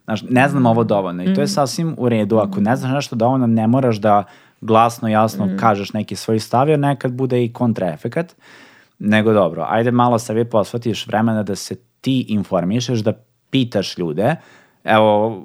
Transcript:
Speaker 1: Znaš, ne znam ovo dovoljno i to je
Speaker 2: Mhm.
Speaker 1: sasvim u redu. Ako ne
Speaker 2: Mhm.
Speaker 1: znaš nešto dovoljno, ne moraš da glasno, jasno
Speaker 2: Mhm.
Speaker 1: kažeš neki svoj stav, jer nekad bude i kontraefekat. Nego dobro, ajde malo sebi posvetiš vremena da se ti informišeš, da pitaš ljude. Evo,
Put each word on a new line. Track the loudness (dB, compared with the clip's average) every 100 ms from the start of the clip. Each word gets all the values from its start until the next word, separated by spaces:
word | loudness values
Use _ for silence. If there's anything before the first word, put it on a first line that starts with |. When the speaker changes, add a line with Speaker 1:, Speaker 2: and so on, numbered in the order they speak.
Speaker 1:
Znaš, | -8 -8
ne | 0 2 2
znam | 2 2
ovo | 2
dovoljno | 2 0 -2 -4
i | -2
to | 0
je |
Speaker 2:
Mhm. | 0
Speaker 1:
sasvim | -2 -2 -2 -6 -2
u | 0
redu. | 0 2 0
Ako | 0 0
ne | 0
Speaker 2:
Mhm. | 0
Speaker 1:
znaš | -2
nešto | -4 -4 0
dovoljno, | 0 2 2
ne | 2 2
moraš | 2 2 0
da | 2 2 0 -12 _ -10
glasno, | 2 4 4 0 -2
jasno | 2 0 0 -4
Speaker 2:
Mhm. | 0
Speaker 1:
kažeš | 0 0 -2
neki | -6 -8 -8
svoj | -2 -2
stav, | 0 0 2
jer | 2
nekad | 0 -2 -4
bude | -4 -2 0
i | -2
kontraefekat. | -2 -2 0 -4 -6 -6 -6 -8 _ -20 -20 -20 -20 _ -8
Nego | 0 2 4
dobro, | 4 2 -2
ajde | -2 0 2
malo | 2 4 2
sebi | 0 -2
posvetiš | 0 0 0 -4 -4 -6 -2
vremena | 0 0 0
da | -2 -6
se | -8 -14 _ _
ti | -2 -2
informišeš, | -2 -4 -2 -2 0 -2 -2 -2
da | -2 -4 _ _ _
pitaš | -2 0 -2 -4 -6
ljude. | -6 -2 -2 -2 -8 -20 _ _
Evo, | 0 4 4 4 0 -4